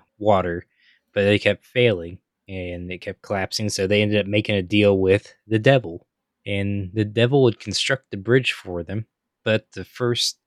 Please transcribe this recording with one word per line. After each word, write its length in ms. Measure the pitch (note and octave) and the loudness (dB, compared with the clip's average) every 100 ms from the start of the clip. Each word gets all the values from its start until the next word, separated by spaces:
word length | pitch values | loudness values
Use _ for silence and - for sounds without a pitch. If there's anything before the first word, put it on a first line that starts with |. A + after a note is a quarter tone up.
| _ _ | _ _
water, 480 | G#2 G2 F2+ E2+ - _ _ _ _ | 2 2 2 -6 -10 _ _ _ _
but 80 | G#2 | 0
they 160 | G2+ G#2 | 2 2
kept 260 | G#2+ G2 | 2 -2
failing, 540 | _ B2+ A#2+ F#2+ E2+ F#2 _ _ - | _ 2 2 2 -6 -14 _ _ -14
and 440 | F#2+ F2+ F2 F2 | -10 -10 -10 -10
it 100 | F2+ | -10
kept 200 | - F#2 | -12 -14
collapsing, 480 | - G2+ F#2+ - G#2+ | -6 -6 -4 -4 -4
so 160 | - F#2+ | -2 2
they 160 | G#2 | 2
ended 180 | G#2+ G#2 | 2 0
up 60 | G2 | 0
making 300 | G#2 G#2 G#2 | 0 0 -2
a 80 | |
deal 340 | F2+ G#2 G#2 G2 | 0 2 4 4
with 380 | F#2+ B2+ - _ - | 4 2 -2 _ -4
the 140 | A2 | 0
devil. 480 | A#2 C3+ E2+ - - _ _ _ - | 4 2 0 -10 -18 _ _ _ -6
And 420 | G2+ G2 G2+ F#2 | -4 -2 -4 -4
the 120 | G#2+ G#2+ | -4 -2
devil 380 | G#2+ A#2+ C#3 | 0 2 4
would 160 | B2+ G#2+ | 2 0
construct 500 | - G2 - C3+ _ | -6 -4 -4 -4 _
the 80 | G2+ | -8
bridge 360 | G2 C3 B2 | 0 0 0
for 280 | - F#2+ F2 | -6 -8 -8
them, 240 | E2+ G2+ A2+ _ _ _ | -6 -8 -10 _ _ _
but 280 | A2+ A2 - | -2 -2 -2
the 120 | - F#2 | -14 -14
first 540 | - B2 A#2+ - - | -6 -2 -2 -4 -6